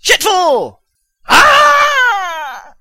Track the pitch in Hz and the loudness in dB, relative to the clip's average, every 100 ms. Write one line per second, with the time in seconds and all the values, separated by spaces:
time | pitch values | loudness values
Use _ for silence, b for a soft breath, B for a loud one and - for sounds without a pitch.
0 | - 466 - 381 349 262 143 - _ _ | -2 -2 0 0 0 0 -4 -12 _ _
1 | _ _ - - 554 571 587 571 587 571 | _ _ -2 2 4 4 4 2 0 0
2 | 494 403 370 330 294 254 - 302 | -2 -2 -6 -10 -12 -14 -18 _